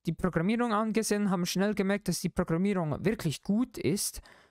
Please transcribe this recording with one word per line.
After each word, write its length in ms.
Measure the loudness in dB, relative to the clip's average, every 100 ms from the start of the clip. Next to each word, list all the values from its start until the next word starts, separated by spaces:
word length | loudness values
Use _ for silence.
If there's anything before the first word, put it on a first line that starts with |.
| -6
die 80 |
Programmierung 600 | -2 0 0 2 2 2
angesehen, 580 | 0 0 0 2 2 2
haben 140 | 2 0
schnell 280 | 0 0
gemerkt, 340 | 2 0 0 -2
dass 140 | -2
die 80 | -2
Programmierung 720 | -2 0 0 0 0 -2 0
wirklich 380 | 0 0 -2 -4
gut 360 | 0 0 0 -2
ist 440 | -2 0 -2 -8 -16 -20 _